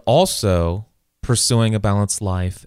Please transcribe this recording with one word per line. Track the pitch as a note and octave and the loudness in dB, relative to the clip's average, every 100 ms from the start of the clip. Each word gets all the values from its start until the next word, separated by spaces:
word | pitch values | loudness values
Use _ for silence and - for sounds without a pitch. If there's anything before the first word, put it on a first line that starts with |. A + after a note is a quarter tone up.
also | - C3+ F#3+ - G#2 F2 E2+ F#2 A2+ _ _ _ | 2 2 2 0 0 0 0 -4 -10 _ _ _
Pursuing | - A#2 - A#2 A2+ | -2 0 2 2 2
a | A2 | 0
Balanced | G#2 G2+ G2+ - | 0 0 0 -4
Life | G2+ F#2 F#2 - | -4 -2 -4 -6